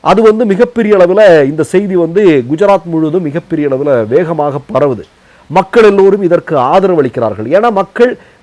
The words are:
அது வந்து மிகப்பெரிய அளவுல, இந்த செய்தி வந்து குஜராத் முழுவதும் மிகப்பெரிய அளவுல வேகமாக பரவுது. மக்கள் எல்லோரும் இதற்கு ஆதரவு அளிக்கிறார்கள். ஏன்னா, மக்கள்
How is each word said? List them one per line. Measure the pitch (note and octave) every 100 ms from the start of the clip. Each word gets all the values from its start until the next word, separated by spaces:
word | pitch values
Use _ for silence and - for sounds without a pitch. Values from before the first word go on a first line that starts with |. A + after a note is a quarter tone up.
அது | D#3 F#3+
வந்து | A3 G#3+ A3+
மிகப்பெரிய | F#3+ A#3+ A#3 G#3+ G3+
அளவுல, | F3 G3 G#3 D#3+
இந்த | C#3 D#3
செய்தி | D#3 F#3+ G3+ F#3
வந்து | E3 F3+ G3 D3 A#2+
குஜராத் | D#3+ G3+ F#3+
முழுவதும் | E3+ D#3+ D#3 F3+
மிகப்பெரிய | D#3 D#3+ - D#3 D3
அளவுல | C3 C#3+ B2 G#2+
வேகமாக | C#3 E3 D#3+ D3 C3+ -
பரவுது. | C3+ C#3+ A2 - _ _ _ -
மக்கள் | E3+ F#3+ A#3+
எல்லோரும் | G#3+ G3 G3 G3+
இதற்கு | F3+ E3+ - D3+
ஆதரவு | B2 F#3 F#3 E3+
அளிக்கிறார்கள். | C3 B2+ A2+ G2+ A2+
ஏன்னா, | F3+ A#3
மக்கள் | G3 F#3 - B3 - _ -